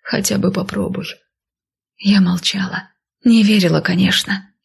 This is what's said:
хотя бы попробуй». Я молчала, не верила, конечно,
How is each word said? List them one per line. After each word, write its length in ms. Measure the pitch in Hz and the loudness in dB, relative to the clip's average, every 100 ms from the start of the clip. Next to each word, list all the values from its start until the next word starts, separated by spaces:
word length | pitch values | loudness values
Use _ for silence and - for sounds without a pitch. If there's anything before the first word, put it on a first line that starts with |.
хотя 360 | - - 196 202 | -6 -4 -2 -2
бы 120 | 185 | -2
попробуй». 560 | 190 185 208 190 190 - - _ _ _ _ _ _ _ _ | -2 -6 -6 -6 -6 -10 -16 _ _ _ _ _ _ _ _
Я 220 | 202 202 | 2 4
молчала, 680 | 175 180 - 196 185 185 - _ _ _ | 2 0 -4 -4 -6 -8 -12 _ _ _
не 200 | 240 226 | 2 4
верила, 380 | 208 214 175 160 | 4 4 2 0
конечно, 720 | 170 180 190 - - 196 - _ | 0 0 2 0 -2 -6 -8 _